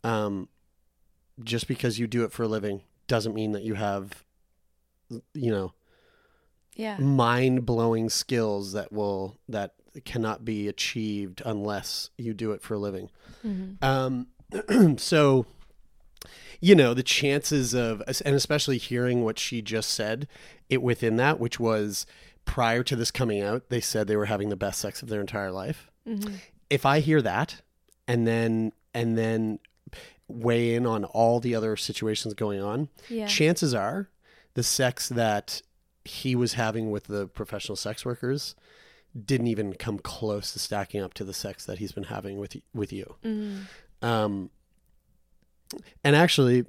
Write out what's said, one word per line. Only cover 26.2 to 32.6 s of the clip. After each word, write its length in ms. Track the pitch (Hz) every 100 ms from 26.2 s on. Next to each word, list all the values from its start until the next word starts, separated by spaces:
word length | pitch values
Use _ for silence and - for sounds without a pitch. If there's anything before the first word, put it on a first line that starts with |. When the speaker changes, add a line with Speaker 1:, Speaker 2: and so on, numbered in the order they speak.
| 208 196 - _ _
Speaker 1:
If 140 | 139 135
I 140 | 147
hear 200 | 147 156
that 380 | 110 95 165 - _ _ _ _ -
and 180 | 120 113
then, 460 | 117 113 113 110 - _
and 220 | 117 117 113
then 400 | 113 113 110 104 - _ - - - _ -
weigh 460 | 117 117 117 117
in 120 | 117 123
on 180 | 110
all 340 | 98 107 117 120
the 140 | 123
other 220 | 113 110 107
situations 580 | - 104 110 107 113
going 260 | 104 107 98